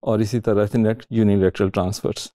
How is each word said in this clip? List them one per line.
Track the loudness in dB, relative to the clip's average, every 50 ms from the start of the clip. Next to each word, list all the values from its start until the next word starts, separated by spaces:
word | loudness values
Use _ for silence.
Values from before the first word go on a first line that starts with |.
| -2
और | 0 0 0
इसी | 0 0 -2 -4
तरह | -2 0 0 2 0
से | 0 0 0
net | 0 0 0 -4
unilateral | -8 _ 0 2 2 4 4 4 2 2 2 0 -2 0 0 -2
transfers। | -2 -2 -4 -4 -6 -6 -6 -6 -12 -16 _